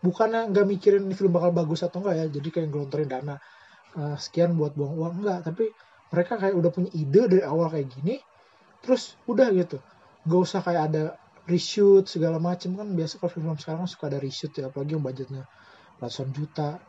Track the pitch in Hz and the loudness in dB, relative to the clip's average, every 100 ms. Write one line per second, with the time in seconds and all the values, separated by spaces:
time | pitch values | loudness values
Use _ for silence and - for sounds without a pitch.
0 | 180 - 220 226 226 196 202 196 208 202 | 0 2 2 2 2 4 4 4 4 4
1 | 196 190 196 175 175 170 156 165 175 180 | 2 0 2 4 2 2 0 -2 -4 -4
2 | 202 165 160 143 147 170 160 147 139 147 | -2 -2 -2 -4 -4 -4 -4 -4 -6 -4
3 | 147 127 143 143 - - - - _ 170 | -4 -4 -8 -10 -16 -20 -20 -20 _ -8
4 | 147 143 - - 170 170 151 143 143 160 | -8 -8 -6 0 2 2 -2 -2 -4 -4
5 | 165 175 208 180 165 175 220 - _ _ | -4 -4 -4 -4 -6 -4 -4 -4 _ _
6 | _ 160 175 226 196 190 170 170 180 160 | _ -2 0 0 0 2 2 0 -4 -2
7 | 143 165 233 185 151 160 170 160 135 127 | 2 4 6 4 4 0 0 -2 -6 -4
8 | 151 269 _ _ _ _ _ _ - 247 | -4 -4 _ _ _ _ _ _ 0 0
9 | - - - 226 254 185 170 139 - _ | 0 -14 -4 4 4 4 0 -6 -14 _
10 | _ _ 160 175 180 190 175 175 156 156 | _ _ 2 2 2 0 0 0 0 0
11 | 156 - _ _ - 175 - - 202 196 | -2 -6 _ _ -2 -2 0 4 8 8
12 | 190 175 160 165 170 180 180 185 214 180 | 6 0 0 0 -2 -2 -6 -8 -4 -4
13 | 156 - 175 175 160 151 - 160 180 - | -4 -4 -6 -4 -6 -6 -6 -6 -6 -6
14 | 151 139 135 - 156 - 135 139 143 156 | -6 -4 -6 -8 -10 -8 -8 -6 -4 -4
15 | 139 131 131 135 131 _ - - - _ | -4 -6 -10 -12 -14 _ -20 -20 -20 _
16 | 120 - 135 135 151 - 147 160 | -12 -8 -8 -6 -8 -4 -6 -6